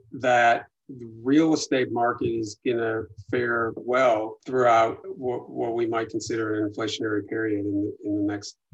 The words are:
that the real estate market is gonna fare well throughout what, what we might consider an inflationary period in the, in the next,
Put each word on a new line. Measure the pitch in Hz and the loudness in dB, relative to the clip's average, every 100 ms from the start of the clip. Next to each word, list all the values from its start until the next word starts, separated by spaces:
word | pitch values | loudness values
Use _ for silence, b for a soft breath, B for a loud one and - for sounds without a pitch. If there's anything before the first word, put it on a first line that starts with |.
| _ | _
that | 139 123 120 117 120 - _ - 127 | -4 2 6 6 4 -2 _ -18 -16
the | 117 113 | -14 -6
real | 127 151 160 | 4 4 6
estate | 151 - 131 123 | 2 2 0 0
market | 117 120 120 123 | 2 0 2 -2
is | 113 107 - 131 | -2 -4 -4 -2
gonna | 117 113 110 104 - - | 0 0 -2 -6 -14 -4
fare | 123 120 117 113 - | -2 0 0 -2 -4
well | 117 127 127 110 110 - | -2 2 4 2 -2 -8
throughout | - 127 123 113 113 - - - | -4 2 6 6 4 0 -12 -8
what, | 127 120 - | -6 -6 -8
what | 131 - - | -6 -4 -2
we | 110 | -2
might | 113 110 | -2 -4
consider | - - 113 110 107 107 | -6 -4 -4 -2 -2 -4
an | |
inflationary | - 110 - 110 104 98 | -4 -6 -4 -4 -4 -4
period | 110 110 101 | -4 -2 -2
in | 101 101 | -2 -2
the, | 104 - 104 | -4 -6 -4
in | 104 | -2
the | |
next, | 101 104 - - _ | -2 -4 -10 -18 _